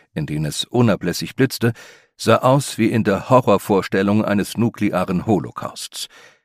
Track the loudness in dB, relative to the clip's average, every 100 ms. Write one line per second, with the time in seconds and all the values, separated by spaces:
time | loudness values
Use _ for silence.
0 | _ -8 -6 -4 -4 -6 -2 2 2 2
1 | -2 -6 -6 -2 -2 0 -2 -2 -10 -20
2 | _ -4 0 2 4 2 0 0 0 2
3 | 0 0 2 4 4 2 2 0 2 0
4 | 2 2 0 -2 -2 -2 -2 0 -2 0
5 | -2 -2 0 0 -2 -10 -12 -12 -14 -14
6 | -16 -18 -20 _